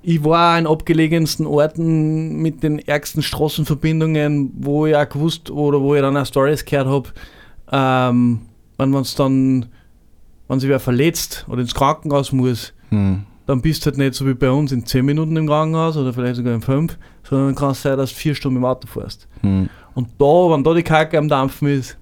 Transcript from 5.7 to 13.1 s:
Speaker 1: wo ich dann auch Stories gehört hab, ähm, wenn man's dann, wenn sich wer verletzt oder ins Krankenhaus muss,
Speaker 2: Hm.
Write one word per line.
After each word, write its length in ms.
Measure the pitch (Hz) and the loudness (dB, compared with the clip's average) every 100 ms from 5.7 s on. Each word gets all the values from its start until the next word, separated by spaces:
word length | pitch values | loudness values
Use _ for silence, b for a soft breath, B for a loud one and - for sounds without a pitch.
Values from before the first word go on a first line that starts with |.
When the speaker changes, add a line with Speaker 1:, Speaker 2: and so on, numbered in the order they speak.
| 139 | 2
Speaker 1:
wo 140 | 139 | 2
ich 60 | 147 | 2
dann 140 | 135 143 | 2 0
auch 100 | 131 | 0
Stories 380 | 139 135 151 | 0 2 0
gehört 240 | - 143 131 | -2 -2 0
hab, 240 | 139 127 B B B B B - 135 135 127 127 | -2 -4 B B B B B -4 0 2 2 2
ähm, 300 | 123 123 117 - - _ - | 4 2 0 -8 -20 _ -2
wenn 120 | 135 | 0
man's 240 | 135 127 | 0 -2
dann, 520 | - 135 131 131 131 117 b b _ _ - - - - | 0 2 2 2 0 -2 b b _ _ -20 -20 -20 -4
wenn 120 | 135 | -2
sich 80 | 135 | 2
wer 120 | 135 | 0
verletzt 680 | 127 123 156 165 - - - | 2 2 2 0 -8 -10 -8
oder 120 | 120 | -6
ins 120 | 123 | -4
Krankenhaus 580 | - 139 156 156 143 139 | 0 0 0 -2 -2 0
muss, 400 | 131 127 120 - - - | 0 0 -2 -8 -20 -4
Speaker 2:
Hm. 320 | 107 98 | 0 0